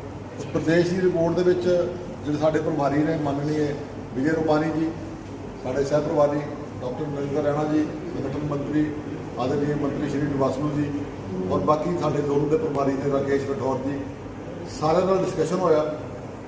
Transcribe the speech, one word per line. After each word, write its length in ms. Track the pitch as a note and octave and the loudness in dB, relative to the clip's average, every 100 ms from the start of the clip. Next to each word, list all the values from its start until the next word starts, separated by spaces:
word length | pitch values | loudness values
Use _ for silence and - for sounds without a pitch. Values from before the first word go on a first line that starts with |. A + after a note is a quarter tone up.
| - - - - | -10 -12 -12 -10
ਉਸ 60 | - | -6
ਪ੍ਰਦੇਸ਼ 440 | D#3+ C#3+ E3+ E3+ | -2 4 4 4
ਦੀ 120 | F#3 | 2
ਰਿਪੋਰਟ 340 | F3+ E3 E3 E3+ | 2 4 2 4
ਦੇ 80 | |
ਵਿੱਚ 180 | F3+ F3+ | 4 4
ਜਿਹੜੇ 760 | F3+ F3 E3+ - - - C#3+ D3 | 4 2 2 -4 -8 -8 -4 2
ਸਾਡੇ 200 | D#3 D#3 | 2 2
ਪ੍ਰਭਾਰੀ 440 | D#3 D#3 C#3 D3 | 0 0 2 2
ਨੇ, 140 | D#3 D#3+ | 2 2
ਮਾਨਨੀਏ 440 | D3 C#3 D3 D3+ D3 - - - - A#2 | 0 0 0 0 0 -2 -6 -10 -8 0
ਵਿਜੇ 160 | D3 | 2
ਰੂਪਾਨੀ 400 | D#3+ D#3 D3+ D#3+ | 2 4 4 4
ਜੀ, 180 | D#3 D#3+ - - - - - - - | 0 -2 -2 -10 -10 -10 -10 -10 -8
ਸਾਡੇ 200 | B2+ C#3 | -4 0
ਸਹਿ 180 | C#3 D3 | 2 2
ਪ੍ਰਭਾਰੀ 380 | C#3+ D#3 C#3+ D3 C#3+ D3+ - - | 2 4 4 2 -2 -8 -8 -8
ਡਾਕਟਰ 260 | B2 B2+ D3 | -6 -4 -4
ਨਰਿੰਦਰ 360 | C#3+ C#3+ D3 | -4 -2 0
ਰੈਣਾ 200 | D3 D3 D3+ | 2 2 2
ਜੀ, 100 | D#3 D3+ - - | 2 0 -4 -6
ਸੰਗਠਨ 340 | C3 C3+ C#3+ D3+ | -4 -4 -2 -2
ਮੰਤਰੀ 360 | C#3+ C#3+ D3+ D3+ - - - - A#2 | -2 0 0 0 -2 -6 -8 -8 -4
ਆਦਰਨੀਯ 360 | B2+ D3 C#3+ D3 | 0 2 2 0
ਮੰਤਰੀ 280 | C#3 - C#3+ | 0 -2 -2
ਸ਼੍ਰੀ 120 | C3+ | 0
ਨਿਵਾਸਨੂ 480 | D3 C3+ C3+ - D3+ D3 | 0 2 2 2 -2 0
ਜੀ 100 | C#3+ - - - - F#3 F#3 | 0 -2 -6 -8 -6 -4 0
ਔਰ 80 | C#3+ | 0
ਬਾਕੀ 360 | C#3+ D3+ F3 E3+ | 2 2 2 0
ਸਾਡੇ 200 | D3+ C#3 | 0 0
ਜ਼ੋਨ 260 | C#3+ C#3 D3 | 2 2 2
ਦੇ 80 | D#3 | 2
ਪ੍ਰਭਾਰੀ 360 | D#3 C#3 C3+ | 2 0 0
ਨੇ 180 | C3+ C#3 | 0 0
ਰਾਕੇਸ਼ 360 | C#3 C#3 C#3 - | 0 2 0 0
ਰਠੌਰ 280 | C3+ B2+ - C#3 | -2 -2 -2 -2
ਜੀ, 120 | C#3+ - - - - - - F3 - | -4 -6 -10 -12 -10 -10 -10 -10 -2
ਸਾਰਿਆਂ 260 | D3+ E3+ F#3 | 2 4 4
ਨਾਲ 120 | F#3+ | 2
ਡਿਸਕਸ਼ਨ 420 | - - D3+ C#3 | 2 0 0 2
ਹੋਇਆ। 240 | F3 D3+ B2 B2 - - - - | 4 4 4 -4 -8 -10 -12 -12